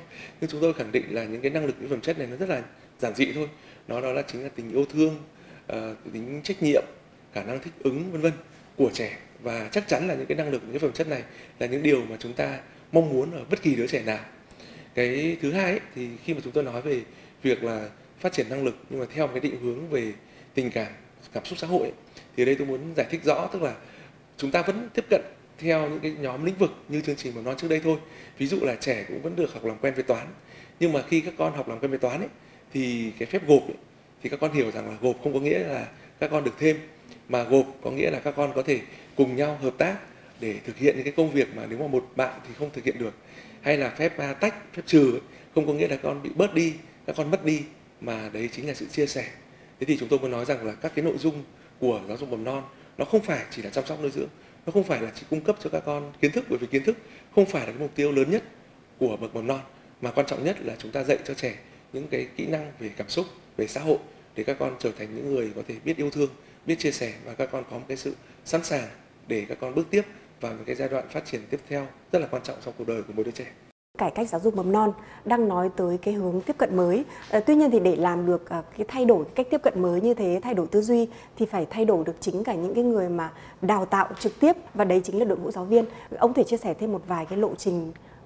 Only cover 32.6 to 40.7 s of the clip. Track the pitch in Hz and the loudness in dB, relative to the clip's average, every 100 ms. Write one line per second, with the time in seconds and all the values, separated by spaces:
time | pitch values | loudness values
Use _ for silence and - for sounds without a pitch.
32.6 | - 135 127 120 113 107 113 170 156 139 | -8 -2 -2 0 -4 -4 -4 0 8 8
33.6 | - - - - - - - 143 156 147 | 6 -6 -16 -20 -20 -10 -8 -2 0 2
34.6 | 113 107 107 107 123 117 147 135 143 175 | 0 -2 -8 -2 0 0 0 0 2 2
35.6 | 170 131 113 - - - 151 151 135 - | 0 -4 -6 -12 -20 -6 -2 0 -2 2
36.6 | 156 156 - - - - - 123 117 135 | 2 2 -2 -18 -20 -20 -4 -2 6 6
37.6 | 131 - 123 135 - 135 147 143 143 139 | 6 0 -6 0 0 0 -2 -2 0 0
38.6 | 135 127 - - - - 131 123 147 147 | 0 0 -2 -14 -4 4 4 4 0 0
39.6 | 135 - 170 196 - - - - 113 104 | -2 2 0 0 -10 -20 -20 -8 -6 -6
40.6 | - | -8